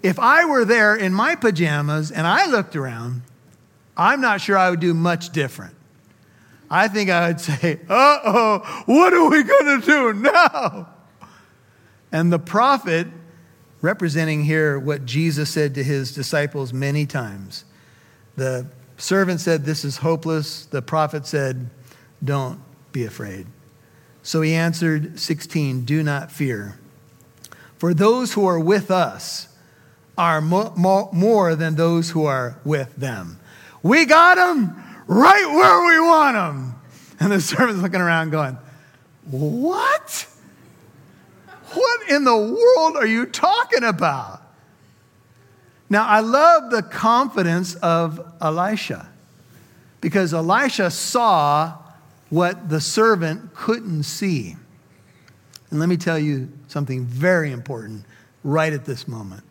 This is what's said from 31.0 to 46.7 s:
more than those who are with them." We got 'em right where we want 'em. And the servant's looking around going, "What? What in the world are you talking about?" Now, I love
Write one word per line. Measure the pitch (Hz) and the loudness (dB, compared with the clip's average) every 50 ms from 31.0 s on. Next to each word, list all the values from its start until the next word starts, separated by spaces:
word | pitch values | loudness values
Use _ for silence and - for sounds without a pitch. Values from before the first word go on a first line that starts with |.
| 196 196 | 0 -2
more | - 170 180 220 233 208 190 170 165 | -2 0 2 4 4 4 4 2 0
than | 156 165 160 156 | 0 -2 -2 0
those | 151 165 170 170 170 165 165 | 0 0 2 2 0 -2 -2
who | 165 160 151 | -2 -2 0
are | 147 135 131 127 120 127 - - | 0 -2 -2 -4 -6 -10 -10 -4
with | 143 156 143 131 120 - | -4 -4 -4 -4 -8 -10
them." | - 131 131 117 101 90 85 85 - - - - - - - - - | -10 -8 -8 -8 -8 -12 -14 -16 -20 -20 -20 -20 -20 -20 -20 -20 -4
We | - 170 240 320 330 | 0 2 4 4 4
got | 254 302 320 339 359 370 359 | 6 6 6 8 6 6 4
'em | 359 359 349 285 220 170 - - - - - - - - | 4 2 2 0 -2 -2 -4 -10 -20 -20 -20 -20 -6 0
right | 175 208 269 339 392 415 381 320 | 2 4 6 8 6 6 4 2
where | 285 320 370 - - 349 349 | 4 4 6 6 6 6 6
we | 349 330 320 330 | 6 4 6 6
want | 339 330 311 302 277 247 | 6 6 6 6 4 2
'em. | 214 180 160 143 139 127 127 117 - - - - - - - - - | 0 -2 -4 -4 -6 -8 -10 -12 -14 -20 -20 -20 -20 -20 -20 -6 -2
And | 160 196 | 0 2
the | 202 190 | 2 0
servant's | 151 - - - 247 240 214 185 | 0 -2 0 0 2 2 2 -2
looking | 180 190 175 185 | -2 -2 -2 0
around | 180 170 165 165 160 160 | 0 2 2 0 0 -2
going, | 151 156 147 131 127 123 - - - - _ _ _ _ _ _ _ _ _ 165 | -2 -2 -4 -4 -6 -12 -16 -20 -20 -20 _ _ _ _ _ _ _ _ _ -10
"What? | 135 131 151 151 226 240 262 330 370 392 480 539 571 622 - - - - - - _ _ _ - _ _ - - _ _ _ - _ - - _ _ _ _ _ _ _ _ - - - - - | -6 -4 -4 -4 -2 -2 -4 -4 -2 -2 0 0 -2 -2 -4 -8 -12 -12 -12 -14 _ _ _ -20 _ _ -20 -20 _ _ _ -20 _ -20 -20 _ _ _ _ _ _ _ _ -20 -20 -20 -20 -10
What | - 339 403 466 480 466 427 392 | -2 0 0 0 0 -2 -2 0
in | 285 294 | 0 2
the | 285 254 233 | 4 4 2
world | 220 208 220 294 453 466 480 508 403 320 320 320 | 2 0 -2 0 4 6 6 6 6 4 2 0
are | 294 240 | 0 0
you | 220 226 226 247 | 0 0 0 -2
talking | 240 - - - 359 403 466 494 - - 269 | -4 -2 0 2 2 2 2 0 0 0 0
about?" | 233 226 196 151 170 160 139 131 117 98 - - _ _ _ _ _ _ _ _ _ _ _ _ _ _ _ _ _ _ _ _ _ _ _ _ _ _ _ _ _ _ | 0 0 -2 0 -2 -2 -2 -4 -8 -12 -16 -20 _ _ _ _ _ _ _ _ _ _ _ _ _ _ _ _ _ _ _ _ _ _ _ _ _ _ _ _ _ _
Now, | 202 208 220 | 0 0 4
I | 233 208 220 | 4 4 4
love | 220 226 240 277 302 339 339 311 269 233 | 4 4 2 6 6 6 6 6 2 0